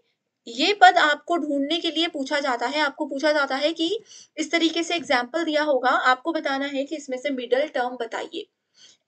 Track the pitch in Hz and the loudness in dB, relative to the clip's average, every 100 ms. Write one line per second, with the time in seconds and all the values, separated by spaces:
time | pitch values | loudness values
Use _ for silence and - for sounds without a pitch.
0 | _ _ _ _ - 233 330 403 370 339 | _ _ _ _ -10 -2 0 6 8 8
1 | 302 294 - 339 294 285 277 339 330 294 | 4 2 -2 -2 0 -2 -2 -2 -2 -2
2 | 339 311 269 294 285 240 247 294 294 277 | -2 -4 -4 -2 -2 -2 -2 0 -2 -2
3 | 285 277 302 302 277 269 294 330 330 415 | -6 0 2 2 0 0 -2 -2 -4 -4
4 | - - - - 311 339 330 330 339 339 | -8 -20 -14 -10 -2 0 0 0 -2 -4
5 | 247 254 247 330 320 302 302 262 247 330 | 0 0 0 -4 -2 0 2 2 2 2
6 | 262 254 - 320 285 269 285 277 285 311 | 2 2 0 -2 -2 -2 -4 -4 -4 -6
7 | 285 254 294 262 240 247 302 269 247 254 | -8 -6 -6 -6 -2 0 0 -2 -4 -4
8 | 226 - 233 - - _ _ _ - _ | -8 -8 -8 -12 -14 _ _ _ -20 _